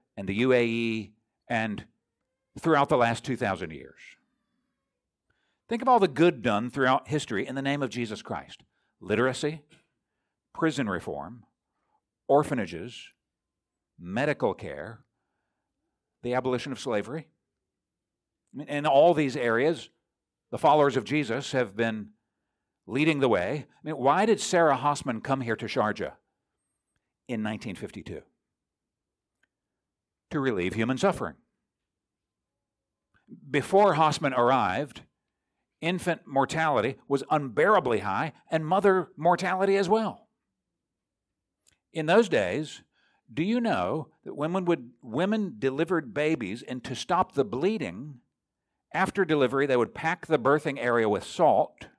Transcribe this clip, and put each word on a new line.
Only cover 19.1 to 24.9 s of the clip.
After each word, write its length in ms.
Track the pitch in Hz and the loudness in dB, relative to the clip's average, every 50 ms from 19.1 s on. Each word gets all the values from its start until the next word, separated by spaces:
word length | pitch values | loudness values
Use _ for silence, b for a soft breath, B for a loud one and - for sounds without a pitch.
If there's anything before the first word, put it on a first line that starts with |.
| 170 | 6
these 220 | 151 151 135 120 | 4 2 0 -2
areas, 540 | 143 123 120 113 117 131 160 - 117 - - _ _ _ _ _ _ _ _ _ _ _ _ | -2 0 0 2 2 2 0 0 -2 -6 -14 _ _ _ _ _ _ _ _ _ _ _ _
the 60 | - 110 | -6 0
followers 380 | - 151 147 156 143 139 131 | 4 4 6 6 6 4 2
of 80 | 131 107 | 0 -2
Jesus 500 | 104 139 151 143 113 113 135 139 - - | -2 -2 -2 -2 -2 -4 -6 -6 -4 -2
have 220 | 131 123 101 98 | -2 -2 -2 -2
been 340 | 107 117 113 110 110 104 - - _ _ _ _ _ _ _ _ _ _ _ _ _ _ | -2 -2 -2 -2 -4 -10 -12 -16 _ _ _ _ _ _ _ _ _ _ _ _ _ _
leading 340 | - 104 135 151 160 156 143 | -6 -2 0 2 2 2 2
the 100 | 139 123 | 2 4
way. 360 | 107 90 87 98 135 151 123 - | 4 2 2 0 -4 -6 -8 -12
I 180 | _ _ - 151 | _ _ -10 -10
mean, 100 | 156 135 | -6 0
why 280 | 123 135 151 180 214 | 2 2 4 4 4
did 140 | 233 214 - | 2 2 0
Sarah 380 | - - 185 175 170 156 135 123 | 0 0 2 4 6 6 4 4
Hausman 460 | 131 147 | 2 0